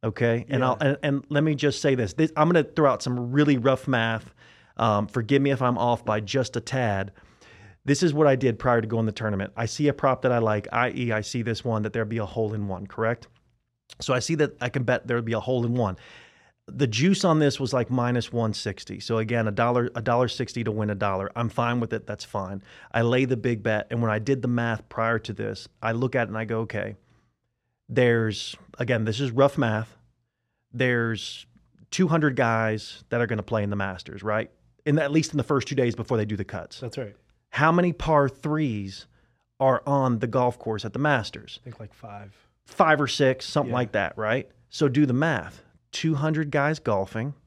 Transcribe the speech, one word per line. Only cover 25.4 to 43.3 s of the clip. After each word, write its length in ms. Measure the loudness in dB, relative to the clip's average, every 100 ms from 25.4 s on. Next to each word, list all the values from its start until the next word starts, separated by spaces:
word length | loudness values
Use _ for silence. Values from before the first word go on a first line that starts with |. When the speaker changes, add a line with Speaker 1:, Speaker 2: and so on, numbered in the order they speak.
| -6 -8 -14 _
Speaker 1:
I 80 | -4
look 240 | -2 0 0
at 80 |
it 60 | -2
and 80 | -4
I 60 | -4
go, 160 | -4
"Okay, 340 | -4 -6 -8 -10 _ _ _ _ _ _ _ _ _
there's," 680 | 2 4 4 2 -2 -8 -14 -20 -8
again, 260 | -2 0 0
this 140 | -2
is 100 | -2
rough 300 | 4 2 4
math. 360 | 0 0 -4 _ _ _ _ _ _ _ _
"There's 720 | -2 2 2 0 -2 -8 -14 -20 _ _ _ -12
two 160 | 0 2
hundred 280 | 4 2 2
guys 680 | 2 2 0 -2 -6 -18 -6
that 120 | -2
are 60 | 0
gonna 160 | -2
play 180 | -2 -2
in 80 | 0
the 60 | -2
Masters, 480 | -4 -6 -12 -10
right? 260 | -2 -2 -4 _ _ _ 0
In 80 | 2
the, 80 |
at 80 | 2
least 200 | 0 0
in 40 | -2
the 60 |
first 240 | 0 0 0
two 80 | 0
days 180 | 0 0
before 220 | -2 0
they 80 | 0
do 100 | -4
the 80 | -6
cuts. 340 | -8 -12 -14
Speaker 2:
That's 180 | -12 -10
right. 180 | -12 -14 _ _ _
Speaker 1:
How 200 | 2 4
many 220 | 4 2
par 340 | 0 2 4 4
threes 800 | 0 -4 -2 -2 -4 -8 -12 -18 _ _ _ _ _
are 240 | 2 2 2
on 320 | 0 2 0
the 80 | 0
golf 300 | 2 0 0
course 260 | -6 -6
at 100 | -6
the 60 | -2
Masters?" 600 | 2 2 0 -10 -18 -18
Speaker 2:
I 40 | -18
think, 140 | -18
like, 140 | -18
five. 420 | _ -18 -16 -18 -20 _ _ _
Speaker 1:
Five 340 | 2 4 4
or 80 | 2
six, 380 | 2 2